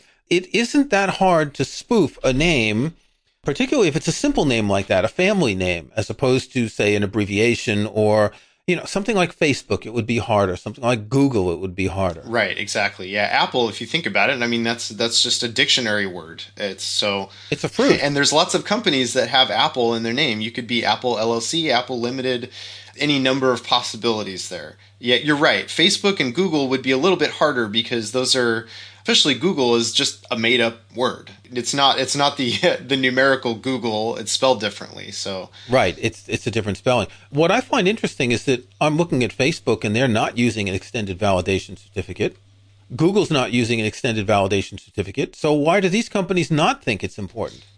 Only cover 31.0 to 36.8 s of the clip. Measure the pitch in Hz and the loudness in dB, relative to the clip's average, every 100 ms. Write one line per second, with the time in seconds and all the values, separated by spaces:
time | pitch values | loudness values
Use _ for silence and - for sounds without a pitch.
31 | 123 90 - - - 123 117 139 139 127 | -2 -2 -12 -20 -10 -8 -4 2 2 2
32 | 131 143 143 143 127 107 180 139 120 135 | -2 0 0 2 -2 2 2 0 -2 0
33 | 131 127 139 131 127 110 131 131 113 107 | 2 2 4 2 0 -4 -4 -4 -2 -2
34 | 110 117 110 - 131 120 104 - 101 - | -4 -6 -6 0 2 2 -2 -6 -14 -16
35 | 98 101 98 95 92 - - 127 98 85 | -14 -10 -8 -8 -10 -16 0 2 2 0
36 | - - - 113 - 110 104 92 | -6 -6 -8 -6 -4 -4 -2 -2